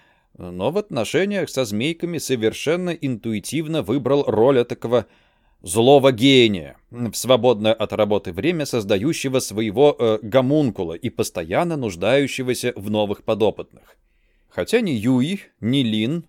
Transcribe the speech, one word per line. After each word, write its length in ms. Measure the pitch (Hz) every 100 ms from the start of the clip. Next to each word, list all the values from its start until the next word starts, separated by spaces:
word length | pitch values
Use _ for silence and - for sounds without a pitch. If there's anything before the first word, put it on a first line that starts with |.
| _ _ _ -
но 340 | 90 90 110
в 60 | 190
отношениях 720 | 208 143 104 147 202 202 156
со 160 | 135 120
змейками 540 | 104 143 165 175 160
совершенно 720 | - 123 110 104 143 175 180
интуитивно 880 | 160 135 117 113 104 - 147 156 160
выбрал 420 | 98 135 123 143
роль 380 | 139 104 123 131
этакого 460 | 120 123 113 120 - _ _ _ _ _
злого 520 | 82 104 120 143 135
гения, 640 | 113 135 131 113 95 69 - _
в 260 | 120 117 -
свободное 580 | 117 127 123 107 110
от 180 | 113 104
работы 400 | 101 104 101 95
время 340 | 87 143 170 139
создающего 720 | 123 98 98 135 151 139 131
своего, 540 | - 104 110 98 147 -
э, 200 | 117 107
гомункула 720 | 110 131 127 151 135 98 82
и 160 | 85 92
постоянно 640 | - - 92 82 117 175 151
нуждающегося 960 | 113 85 98 139 135 - 127 117 123 101
в 120 | 101
новых 360 | 107 101 101 -
подопытных. 720 | 107 107 90 82 - _ _ _ _ _ _ _
Хотя 320 | - 90 233
ни 120 | 202
Юи, 500 | 120 113 127 143 196 - _
ни 240 | 107 139
Лин, 440 | 117 107 110 170